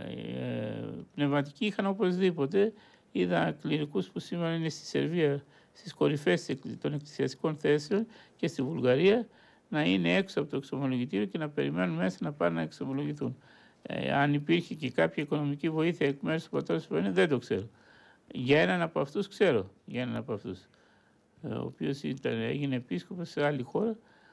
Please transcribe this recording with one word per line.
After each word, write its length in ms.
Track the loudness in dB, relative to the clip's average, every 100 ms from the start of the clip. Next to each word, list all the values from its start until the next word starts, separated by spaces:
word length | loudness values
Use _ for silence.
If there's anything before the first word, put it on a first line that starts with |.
ε, 840 | -10 -8 -6 -6 -4 -4 -4 -6 -8 -10 -10
πνευματική 520 | -2 2 2 0 -2 -2
είχαν 200 | 0 0
οπωσδήποτε. 840 | 2 2 4 2 2 0 4 2 0 -18 -20 _
Είδα 400 | -2 2 2 2
κληρικούς 560 | -2 -2 -2 -2 -4 -4
που 100 | -6
σήμερα 360 | -6 -2 -2
είναι 140 | 0 -2
στη 180 | -4 -4
Σερβία, 580 | -2 0 2 2 2 -4 -20 _
στις 220 | -20 -10
κορυφές 540 | 0 0 2 2 2 0
εκ-, 280 | -6 -6 -4
των 120 | -4
εκκλησιαστικών 640 | -4 -6 -2 -2 -2 -4 0
θέσεων 500 | 2 2 2 0 0 -8 -20 -4
και 120 | -4
στη 140 | -2
Βουλγαρία, 640 | -2 0 4 6 6 4 2 -12 -20 _ -6
να 160 | 0
είναι 300 | 2 2 4
έξω 260 | 2 2 -2
από 100 | -2
το 60 | -4
εξομολογητήριο 680 | -4 -4 0 0 0 0 0
και 120 | -2
να 100 | -4
περιμένουν 480 | -2 -2 0 0 0
μέσα 220 | -2 -2
να 120 | -6
πάνε 220 | 0 0
να 60 | 0
εξομολογηθούν. 760 | -4 -6 -6 -4 -4 -4 -6 -6 -14 -20 -20 _
Ε, 300 | -10 -6 0
αν 220 | 2 4
υπήρχε 400 | 2 2 0 0
και 160 | -6 -4
κάποια 320 | 2 2 2
οικονομική 480 | -2 -2 -2 -2 -2
βοήθεια 360 | 0 0 2 0
εκ 140 | 0
μέρους 240 | -2 -2
του 60 | -2
πατρός 340 | -4 -2 -2
Επιφανίου, 280 | 0 -2 2
δεν 160 | 4 4
το 100 | 2
ξέρω. 300 | 0 -4 -4 -12 -20 -20 -20 _ -12
Για 280 | -4 4 6
έναν 220 | 6 2
από 180 | 0 0
αυτούς 280 | -2 -2 -4
ξέρω, 420 | 2 4 4 0 -10
για 180 | -10 -6
έναν 140 | -4 -4
από 160 | -4
αυτούς, 260 | -6 -6 -10 -14 _ _ _ _ _ _ _
ε, 60 | -8
ο 140 | -6
οποίος 380 | -6 -4 -4 -4
ήταν, 380 | -4 -4 -4 -2
έγινε 360 | -2 -2 -2 -2
επίσκοπος 520 | -4 -6 -6 -10 -6
σε 160 | 0
άλλη 180 | 0 0
χώρα, 340 | -2 -2 -2 -4 -10 _ _